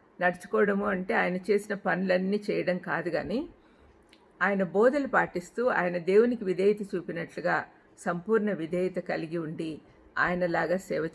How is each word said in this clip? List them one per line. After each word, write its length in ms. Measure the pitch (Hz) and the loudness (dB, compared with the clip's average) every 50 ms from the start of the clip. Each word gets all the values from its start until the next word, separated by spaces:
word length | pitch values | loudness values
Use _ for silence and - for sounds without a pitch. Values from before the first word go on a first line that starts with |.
| _ _ _ - | _ _ _ 0
నడుచుకోవడము 640 | 180 180 175 - - - - 214 214 196 202 196 202 | 0 0 0 -2 -6 -2 0 2 2 4 2 0 0
అంటే 280 | 208 196 185 185 190 226 | 0 -2 -2 -2 0 0
ఆయన 220 | 208 185 180 180 | 0 2 0 0
చేసిన 400 | 185 185 - 202 208 208 - 208 | -2 0 2 2 2 0 -2 -6
పనులన్నీ 680 | 196 - 196 170 180 190 185 185 185 190 190 202 208 208 - | -4 -2 -2 -2 0 2 2 2 2 2 0 -2 -2 -2 -2
చేయడం 260 | 165 165 160 175 180 180 | -2 -2 0 0 -2 -2
కాదు, 320 | 180 175 151 165 156 175 | -2 -4 -4 -2 -2 -2
కానీ 400 | 156 151 143 147 190 262 339 - - _ _ _ _ _ - - - _ _ _ _ - _ _ _ - | -2 -2 -2 -2 -4 -4 -4 -6 -10 _ _ _ _ _ -20 -20 -20 _ _ _ _ -20 _ _ _ -2
ఆయన 220 | 175 196 202 190 190 | -2 0 2 0 0
బోధలు 440 | 165 156 196 226 262 277 285 269 254 | 0 2 4 4 4 4 2 0 2
పాటిస్తూ, 600 | - 175 170 165 - 175 175 - - - 240 254 | 2 2 2 2 -2 -8 -8 -8 -4 -2 0 0
ఆయన 300 | - - 175 180 175 180 | 2 2 0 0 -2 -2
దేవునికి 460 | 165 180 190 208 233 240 247 233 214 | 0 4 6 6 6 6 4 -2 -2
విధేయత 520 | 190 180 170 190 208 214 208 208 196 - | -2 0 2 4 4 2 2 0 -6 -6
చూపినట్లుగా 720 | 175 160 - 160 170 170 - - - 147 175 170 151 - - - - _ _ _ - | -6 -6 -6 -6 -8 -8 -8 -8 -4 -2 0 0 -2 -4 -6 -14 -20 _ _ _ -8
సంపూర్ణ 520 | - 196 170 175 170 214 226 220 208 208 | -6 -4 -4 -4 0 2 2 2 2 2
విధేయత 440 | 190 156 160 156 175 180 185 185 185 | -2 -2 -4 -2 -2 0 0 -2 -2
కలిగి 420 | 185 180 - 165 160 165 156 165 170 | -4 -4 -4 -4 -4 -4 -4 -6 -6
ఉండి, 440 | 160 151 170 170 165 160 151 - - - - - - - - - | -6 -6 -6 -8 -8 -8 -8 -10 -14 -20 -20 -20 -18 -8 -2 0
ఆయనలాగా 600 | 143 170 180 180 180 175 170 165 170 160 175 185 | 0 0 2 0 0 0 0 0 0 0 0 -2
సేవ 320 | - - 156 156 156 165 | -2 -2 -4 -4 -4 -4